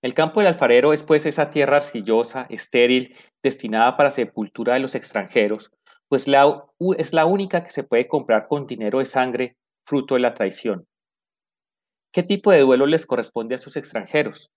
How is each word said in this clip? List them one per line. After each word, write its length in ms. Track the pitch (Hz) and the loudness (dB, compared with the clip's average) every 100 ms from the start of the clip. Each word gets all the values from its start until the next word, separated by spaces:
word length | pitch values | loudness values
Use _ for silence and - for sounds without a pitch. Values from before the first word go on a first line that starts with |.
El 100 | 127 | -4
campo 260 | 139 160 214 | -2 0 2
del 80 | 196 | 0
alfarero 460 | 170 131 120 143 | 2 4 4 4
es, 100 | 151 | 0
pues, 220 | 151 151 156 | 2 2 2
esa 240 | 147 147 | -2 -2
tierra 280 | 151 143 143 | 0 2 2
arcillosa, 680 | 143 120 101 113 117 131 123 | 0 -8 0 0 0 -8 -12
estéril, 640 | 113 - 123 120 127 127 - _ _ | -12 -2 2 4 2 -2 -18 _ _
destinada 540 | 135 127 113 110 120 131 | -4 -4 -4 2 2 4
para 140 | 143 | 0
sepultura 640 | 127 117 - 104 - 113 127 | 0 -6 -6 -8 -4 -2 -2
de 40 | |
los 140 | 135 | -2
extranjeros, 800 | 123 - 110 92 120 104 107 - _ _ _ _ | -8 -6 -8 -2 0 0 -2 -10 _ _ _ _
pues 200 | 135 139 | -4 2
la 180 | 139 143 | 4 4
u-, 460 | 143 - _ 180 | 2 -12 _ -4
es 180 | 180 156 | -2 -2
la 140 | 160 160 | 0 0
única 380 | 196 196 175 | 0 -2 -4
que 80 | 175 | -6
se 120 | - | -12
puede 240 | 135 117 127 | -2 -2 0
comprar 400 | 151 - 110 - | -4 0 -2 0
con 200 | 147 135 | -6 -6
dinero 320 | 113 107 131 | -8 -4 -4
de 60 | 131 | -2
sangre, 520 | 135 127 123 123 _ _ _ - | -2 -2 -4 -8 _ _ _ -6
fruto 260 | 143 135 | -6 -2
de 80 | 127 | 0
la 140 | 123 - | 0 -2
traición. 500 | 98 - 117 92 _ _ _ _ _ _ _ _ _ _ _ _ _ | -6 -4 -6 -6 _ _ _ _ _ _ _ _ _ _ _ _ _
¿Qué 80 | - | -6
tipo 300 | 180 196 208 | -2 0 4
de 80 | 170 | 6
duelo 240 | 135 127 139 | 6 4 4
les 200 | 160 - | 0 -2
corresponde 480 | 117 107 117 113 127 | -6 -4 -8 -8 -10
a 20 | |
esos 180 | - 147 | -10 -12
extranjeros? 760 | - 113 98 151 110 - - | -10 -12 -4 -4 -4 -8 -20